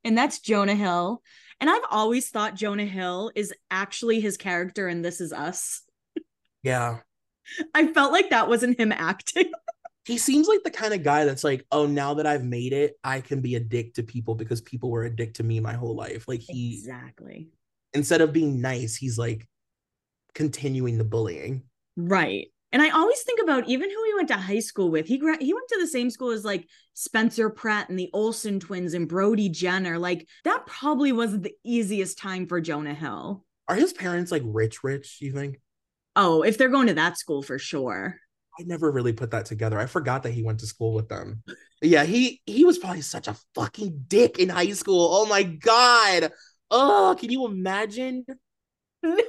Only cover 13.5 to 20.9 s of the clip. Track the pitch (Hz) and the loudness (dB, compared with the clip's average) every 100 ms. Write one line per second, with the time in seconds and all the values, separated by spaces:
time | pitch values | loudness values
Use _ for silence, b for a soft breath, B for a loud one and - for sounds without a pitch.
13.5 | 123 117 120 113 - 113 123 113 113 113 | -2 -2 -4 -4 -8 -8 -6 -6 -6 -4
14.5 | 117 - 123 127 117 117 113 113 - 113 | -6 -6 -8 -4 -4 -4 -6 -8 -4 -2
15.5 | 113 113 117 120 110 - 113 - 120 - | -2 -2 -4 -6 -8 -8 -10 -8 -10 -8
16.5 | 123 120 117 110 127 123 - - - 160 | -8 -6 -8 -12 -16 -18 -20 -20 -18 -20
17.5 | _ _ _ _ 143 143 165 160 151 151 | _ _ _ _ -2 2 4 4 4 2
18.5 | 135 127 123 120 - 135 113 117 110 - | 0 -2 -4 -6 -6 -6 -4 -4 -6 -10
19.5 | _ _ _ _ _ _ _ _ - 156 | _ _ _ _ _ _ _ _ -4 -4
20.5 | - 139 135 123 | -4 -4 -2 -2